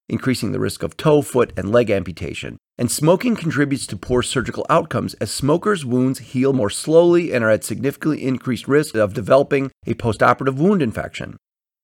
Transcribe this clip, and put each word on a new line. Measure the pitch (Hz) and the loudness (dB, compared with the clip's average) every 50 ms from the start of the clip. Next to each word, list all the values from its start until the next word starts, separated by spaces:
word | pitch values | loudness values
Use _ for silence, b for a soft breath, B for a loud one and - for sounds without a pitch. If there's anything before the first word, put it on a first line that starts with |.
| _ - | _ -6
increasing | - 110 - 127 123 - 120 101 | -6 -2 0 -2 -2 -2 -2 -4
the | 101 98 | -2 -2
risk | 104 101 - - - | -2 -4 -4 -6 -8
of | - - | -8 -6
toe, | - - 160 151 147 | -2 2 4 4 4
foot, | 131 - - 123 113 - - | 2 2 0 0 0 0 -2
and | - 90 101 | -6 -4 0
leg | 113 120 120 104 | 2 2 2 2
amputation. | 101 98 87 90 78 - 85 69 - - 67 57 57 - _ _ _ | 0 -2 -2 -4 -10 -10 -10 -10 -10 -10 -12 -12 -14 -16 _ _ _
And | - 120 117 | -4 -4 -4
smoking | - - 147 160 185 - - 247 220 | -2 0 2 4 4 4 2 -2 -2
contributes | - 160 160 120 131 143 135 139 123 - | -2 -4 -4 -2 -2 -2 -2 -2 -6 -6
to | - 110 | -8 -10
poor | 95 - - 127 123 | -10 -4 -2 -2 -2
surgical | 117 - - 131 104 113 - 113 - - | 0 -2 -2 -4 -4 -4 -6 -6 -2 0
outcomes, | 151 165 165 - - 107 98 98 - | 0 0 0 -2 -4 -4 -4 -4 -6
as | - 113 104 | -6 -8 -6
smokers' | - - 131 135 160 175 - 208 208 165 143 | -6 -4 0 0 0 0 0 -2 -2 -2 -2
wounds | 117 123 127 127 131 131 - | -2 0 0 0 0 -2 -4
heal | 113 - - 127 135 135 | -8 -6 -2 0 0 2
more | 135 127 104 101 | 2 2 0 -2
slowly | - - - 151 156 165 175 175 175 175 175 - | -4 -4 -2 4 6 6 8 8 6 4 2 0
and | 107 120 113 | -2 0 2
are | 110 | 2
at | 107 104 - | 2 2 0
significantly | - 110 101 117 139 135 - - 156 143 - | -4 -6 -2 -2 -4 -4 -2 -2 -2 -2 -2
increased | - 131 131 117 - 131 120 - - | -2 -4 -4 -4 -4 -4 -4 -4 -2
risk | - 135 147 147 - - | 2 2 2 2 0 0
of | 110 104 95 101 | 0 0 0 0
developing | 131 95 87 131 139 143 - 139 139 135 131 - _ - | -2 2 4 4 4 4 4 0 -2 -2 -4 -8 _ -8
a | - 113 | -8 -6
postoperative | - - 117 104 - 120 123 120 - 131 135 131 | -4 -2 -4 0 2 4 2 2 2 0 -2 0
wound | 135 160 202 214 180 | 2 2 2 4 2
infection. | 139 110 95 87 - - - - 62 57 - - _ _ _ _ _ _ _ _ | 0 -2 -4 -6 -8 -10 -10 -12 -12 -12 -14 -16 _ _ _ _ _ _ _ _